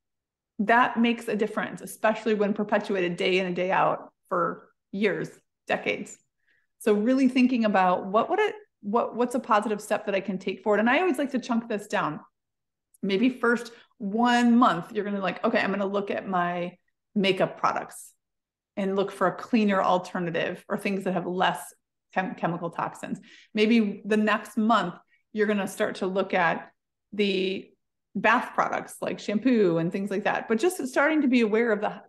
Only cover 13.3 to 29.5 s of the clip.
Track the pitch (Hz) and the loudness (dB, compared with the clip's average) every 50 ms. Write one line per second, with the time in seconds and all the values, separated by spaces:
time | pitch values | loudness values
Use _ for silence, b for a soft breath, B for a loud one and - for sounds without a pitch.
13.3 | 247 - - 233 240 226 - - B B B B B B 220 196 196 226 240 247 | 0 0 0 0 0 0 -2 -6 B B B B B B -8 -4 -2 0 2 4
14.3 | 240 240 240 240 233 240 254 214 170 170 170 - 226 214 196 202 202 196 190 180 | 4 4 6 6 6 6 6 4 2 0 -4 -6 -6 -4 -4 -2 -2 -2 -2 -4
15.3 | 180 - - 240 240 202 - 196 196 202 202 196 196 202 202 202 - - - 196 | -4 -2 -2 0 0 0 0 0 0 -2 -2 -2 -2 -2 -4 -4 -4 -6 -4 -2
16.3 | 190 175 175 175 175 180 175 175 - - _ _ _ _ _ _ - 214 190 190 | -2 0 0 0 -2 -4 -6 -6 -8 -12 _ _ _ _ _ _ -2 0 2 2
17.3 | 185 190 175 - - - - - - - - - - - - - _ _ _ _ | 2 2 0 -2 -2 0 -2 0 0 -2 -4 -8 -12 -18 -20 -20 _ _ _ _
18.3 | _ _ _ _ _ _ _ _ _ - 196 190 196 196 190 196 - - 196 175 | _ _ _ _ _ _ _ _ _ -6 -4 -2 0 -2 -2 -2 -2 0 0 0
19.3 | 175 - - - - 226 214 202 196 190 - - 185 180 180 - - 190 175 165 | 0 -2 -4 0 2 2 4 4 2 2 2 2 2 0 0 -2 -6 -4 -4 -2
20.3 | 160 143 151 - 180 - - - 208 208 - 202 196 185 - 185 180 175 170 175 | -2 -2 -2 -2 -4 -6 -8 -6 -6 -4 -4 -4 -4 -4 -2 -2 -2 -2 -4 -4
21.3 | 180 185 180 180 165 - - - - _ _ _ _ _ _ _ - 185 190 - | -2 0 0 0 0 -2 -6 -14 -18 _ _ _ _ _ _ _ -4 -4 -4 -4
22.3 | - - - 170 170 170 170 170 - - - - - - - - - 180 B B | -4 -4 -4 -4 -2 -4 -6 -8 -6 -6 -6 -6 -6 -8 -10 -8 -8 -8 B B
23.3 | B B B B B 214 214 214 240 233 214 202 196 - - 202 220 214 214 214 | B B B B B 2 4 4 6 4 4 2 -2 -6 -4 0 0 2 2 2
24.3 | 208 220 220 - - 240 214 220 233 208 180 175 170 - - _ _ _ _ _ | 2 0 -2 -4 -4 0 2 4 4 2 2 0 -4 -10 -14 _ _ _ _ _
25.3 | - 214 208 208 208 202 196 208 - - 214 - - - 196 185 185 196 185 190 | -2 0 0 2 2 0 -2 -4 -4 -2 -2 -2 -2 -4 -4 -2 0 -2 -2 0
26.3 | - 185 175 165 165 - - - _ _ _ _ _ _ _ _ - 202 208 202 | 0 2 2 2 0 -2 -6 -12 _ _ _ _ _ _ _ _ -4 0 0 0
27.3 | - - 190 190 190 202 - - _ _ _ _ _ _ _ _ - 196 202 214 | 0 0 -2 -2 -4 -6 -8 -14 _ _ _ _ _ _ _ _ -6 0 2 4
28.3 | 226 254 247 - - - 165 - - - - - - - - - - - - - | 4 2 2 -2 -2 -2 -2 0 -2 -4 -6 -8 -10 -8 -6 -6 -6 -6 -4 -4
29.3 | 208 214 - 262 | -2 0 2 2